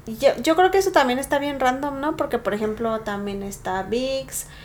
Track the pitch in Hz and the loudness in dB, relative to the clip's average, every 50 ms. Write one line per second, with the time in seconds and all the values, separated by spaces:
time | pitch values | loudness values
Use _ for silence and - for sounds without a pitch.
0 | - - 220 226 269 269 - - 240 302 320 339 370 370 370 392 381 392 - 330 | -12 -12 -4 2 4 4 4 4 2 2 4 6 6 6 6 4 2 4 4 4
1 | 277 254 247 262 269 - 302 285 277 294 285 269 254 254 254 269 277 294 277 269 | 4 4 2 0 0 0 0 0 0 -2 -2 0 2 2 2 0 -2 -4 -4 -2
2 | 277 302 320 - 302 277 - 226 - 196 190 208 220 214 214 220 233 226 220 220 | -2 -2 -2 -2 -2 -2 -2 -2 -2 -2 -2 0 -2 -2 -2 -2 -2 -2 -2 -2
3 | 220 214 202 202 202 202 202 196 196 196 196 - - 190 185 190 190 190 214 240 | -4 -6 -6 -6 -4 -6 -6 -6 -8 -8 -10 -10 -6 -4 -4 -4 -2 -2 -2 -2
4 | 254 262 269 269 262 - - - - - - - | -2 -2 -2 -4 -6 -6 -8 -10 -10 -12 -14 -18